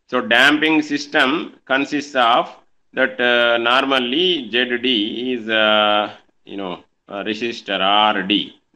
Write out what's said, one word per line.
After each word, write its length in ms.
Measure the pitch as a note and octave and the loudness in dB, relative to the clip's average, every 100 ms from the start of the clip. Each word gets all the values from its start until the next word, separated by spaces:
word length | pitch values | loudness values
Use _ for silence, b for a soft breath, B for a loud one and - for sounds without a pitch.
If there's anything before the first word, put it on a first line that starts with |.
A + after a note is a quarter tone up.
| - | -6
So 140 | B2+ | -4
damping 600 | A2+ A#2 C#3 D3+ D#3 D#3 | 2 4 4 4 2 0
system 760 | D3+ C#3+ - D#3 C3 E3 - - - | 0 -6 -2 0 0 0 -6 -12 -4
consists 500 | C3+ C#3 D3 C#3+ C3 | -2 -2 -6 -4 0
of 400 | A#2 C3+ F3 - _ _ _ | 2 2 0 -10 _ _ _
that, 280 | B2 C3 B2+ | -2 -2 0
uh, 380 | B2 A#2+ A#2+ A#2 | 0 2 2 2
normally 920 | A#2 B2+ C3+ C3+ A#2+ C#3+ F#3 E3 A2 | 2 2 2 0 0 -2 -2 -2 -4
Z 280 | A#2 B2 A#2+ | -2 -2 -2
D 560 | B2+ A2+ G#2+ A#2 B2+ | -2 -2 -2 -4 -6
is, 140 | B2 A2 | -6 -2
uh, 680 | A2 G#2+ G#2+ G#2 G#2 G#2 - _ _ - | 2 4 4 4 2 -2 -8 _ _ -16
you 120 | G2 | -10
know, 260 | F#2 E2 _ _ - | -10 -10 _ _ -14
a 160 | G2 | -10
resistor 560 | G2 G#2+ A#2+ A#2 - F#2+ | -8 -6 -6 -8 -6 -2
R 440 | F#2+ G#2 G#2+ G2+ | 2 4 2 2
D. 360 | F#2 G2+ F2 - _ | 0 -2 -2 -14 _